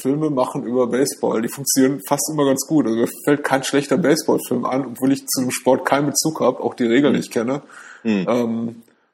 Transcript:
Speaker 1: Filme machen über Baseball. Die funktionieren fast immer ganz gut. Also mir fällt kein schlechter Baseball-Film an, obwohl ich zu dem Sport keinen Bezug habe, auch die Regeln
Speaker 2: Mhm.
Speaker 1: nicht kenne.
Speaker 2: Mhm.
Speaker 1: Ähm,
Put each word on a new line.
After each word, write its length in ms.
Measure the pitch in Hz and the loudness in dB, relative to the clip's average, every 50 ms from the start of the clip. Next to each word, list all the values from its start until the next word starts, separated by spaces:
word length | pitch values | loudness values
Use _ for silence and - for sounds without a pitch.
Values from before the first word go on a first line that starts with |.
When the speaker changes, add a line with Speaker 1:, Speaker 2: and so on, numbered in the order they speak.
Speaker 1:
Filme 280 | - 131 143 151 156 151 | -2 -2 0 0 -2 -2
machen 340 | 143 127 127 - - 143 113 | 0 0 -2 -2 -2 -6 -4
über 240 | 110 123 127 123 | -2 0 0 2
Baseball. 540 | 113 117 123 143 131 - - - 117 120 110 | 2 2 0 0 0 -2 -2 -2 0 0 0
Die 80 | 117 - | -2 -4
funktionieren 500 | - 139 135 - - 139 131 135 143 135 - | -6 -6 -4 -2 2 2 2 2 2 -2 -2
fast 240 | - 143 147 - - 156 | -2 -2 -2 -2 -2 -2
immer 120 | 147 143 | 0 2
ganz 200 | 139 135 131 - | 2 2 0 0
gut. 200 | - 160 151 117 | 0 2 2 2
Also 120 | 110 113 | 2 0
mir 120 | 117 117 117 - - - | 0 -2 -2 -4 -2 0
fällt 180 | 147 147 143 143 | 0 2 2 2
kein 180 | - 135 135 135 | 0 0 0 0
schlechter 340 | - - 139 143 - 135 | 0 0 0 0 2 0
Baseball-Film 640 | 127 - 131 165 156 - - 110 - - - 127 120 117 | 2 4 2 2 2 2 0 0 0 -2 -4 -4 -4 -2
an, 200 | 120 127 135 139 | -2 -2 -4 -4
obwohl 240 | 120 120 - 131 135 | -6 -4 -2 0 0
ich 160 | 135 135 - | 0 0 -2
zu 140 | - - 135 | -4 -4 -2
dem 100 | 127 123 | -2 -2
Sport 340 | 120 - - 127 135 131 - | -4 0 2 2 2 2 2
keinen 220 | - 135 139 151 | 2 2 2 2
Bezug 320 | 143 135 - - 160 156 - | 0 0 0 -2 -2 -2 2
habe, 220 | 123 120 131 - - | 2 0 2 0 -4
auch 100 | 123 - | -6 -2
die 120 | - 123 | 0 2
Regeln 260 | 113 117 135 147 135 101 | 2 4 4 4 4 2
Speaker 2:
Mhm. 60 | - | 2
Speaker 1:
nicht 120 | - - | -2 -2
kenne. 300 | - 120 110 123 135 147 - - - - - - - - - | -4 -2 -2 -2 -4 -6 -8 -12 -20 -20 -20 -20 -18 -6 -2
Speaker 2:
Mhm. 220 | 226 214 98 - | 0 0 0 2
Speaker 1:
Ähm, 540 | - 117 123 120 117 113 113 117 117 113 - - _ _ _ _ _ | 0 0 0 0 -2 -2 -4 -6 -8 -10 -12 -20 _ _ _ _ _